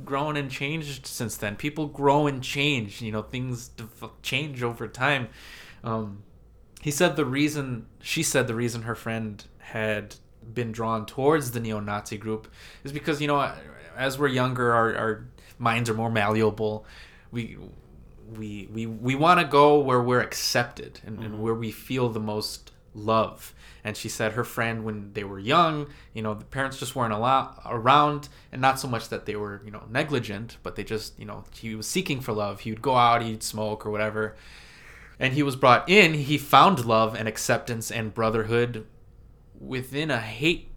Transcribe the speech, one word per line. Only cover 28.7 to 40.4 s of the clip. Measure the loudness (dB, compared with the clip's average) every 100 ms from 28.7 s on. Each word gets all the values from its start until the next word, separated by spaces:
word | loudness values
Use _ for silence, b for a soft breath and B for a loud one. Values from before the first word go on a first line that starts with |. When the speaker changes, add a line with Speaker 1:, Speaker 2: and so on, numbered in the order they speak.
| 2
Speaker 1:
so | -2
much | -4 -4
that | -8 -6
they |
were, | -6 -6 -10
you | -12
know, | -16 -6
negligent, | -2 0 -2 -2 -8 -10 -12
but | -10 -8
they |
just, | -6 -6 -8 -14
you |
know, | -14 -14 -16
he | -14 -10
was | -8 -4
seeking | -2 -2 -4
for | -2
love. | -2 -2 -4
He | -8
would | -4
go | 2
out, | 6 6 4
he'd | 2 -6
smoke | -6 -4 -4 -4
or | -4
whatever. | -2 -2 -2 -4 -6 B B B B B B B B
And | -2
he | 2
was | 0 4
brought | 8 8 8
in, | 8 8
he | 6 0 -2
found | 6 8 10 6
love | 4 4 4 0
and | -4
acceptance | -2 0 0 0 -8 -6
and | -4 -4
brotherhood | 0 0 0 2 2 0 -2 -12 -18 -20 -20 -20 -20 -20 -18
within | -10 -8 -6 -4 -2
a | -2
hate | -4 0